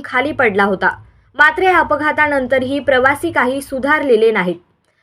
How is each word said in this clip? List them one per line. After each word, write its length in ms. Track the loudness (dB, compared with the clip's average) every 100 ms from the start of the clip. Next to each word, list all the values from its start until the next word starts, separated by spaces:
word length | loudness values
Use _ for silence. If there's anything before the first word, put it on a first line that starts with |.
| -4
खाली 260 | -4 -2
पडला 320 | -2 0 2
होता. 260 | 0 0 -2 -4 -12 _ _ 2
मात्र 280 | 2 4
या 140 | 2 2
अपघातानंतरही 1000 | 0 -2 -2 0 0 0 0 -2 -2 -2
प्रवासी 520 | 0 2 2 0 -4
काही 300 | -2 -2 -2
सुधारलेले 680 | -6 -6 -2 0 2 2 4
नाहीत 240 | 2 -2 -6 _ _ _ _